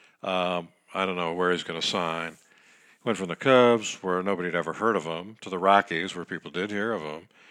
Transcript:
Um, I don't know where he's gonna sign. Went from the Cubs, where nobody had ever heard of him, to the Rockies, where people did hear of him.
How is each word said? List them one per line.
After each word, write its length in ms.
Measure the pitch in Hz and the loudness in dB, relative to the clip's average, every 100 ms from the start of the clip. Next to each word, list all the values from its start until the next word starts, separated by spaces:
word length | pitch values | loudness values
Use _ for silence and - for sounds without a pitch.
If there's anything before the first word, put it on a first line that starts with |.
| _ _ | _ _
Um, 460 | 95 92 90 87 85 _ _ | -4 -2 0 -2 -6 _ _
I 120 | 95 95 | -4 -2
don't 100 | 90 | 0
know 180 | 85 | -2
where 180 | 85 90 | 0 2
he's 120 | 87 | 0
gonna 180 | - 82 | -2 -4
sign. 560 | - 101 85 82 82 80 _ _ _ _ _ _ | -2 -2 -2 -4 -6 -12 _ _ _ _ _ _
Went 140 | - 98 | -4 -4
from 100 | 92 | -4
the 80 | 82 | -2
Cubs, 600 | 135 131 123 117 104 - | 4 6 8 4 0 -6
where 180 | 95 90 | -2 -2
nobody 260 | 95 92 87 | -2 -2 -2
had 80 | 85 | -2
ever 180 | 82 | -4
heard 220 | 80 110 101 | -2 0 0
of 80 | |
him, 340 | 80 82 95 110 | -2 -8 -8 -16
to 80 | - | -8
the 80 | 92 | 0
Rockies, 580 | 92 101 - 82 92 90 | 6 6 4 -2 -4 -8
where 80 | |
people 280 | 82 85 - | -8 -10 -8
did 180 | 78 104 | -6 -4
hear 240 | 104 107 | -4 -4
of 80 | 107 | -4
him. 260 | 78 78 90 _ - | -6 -10 -14 _ -20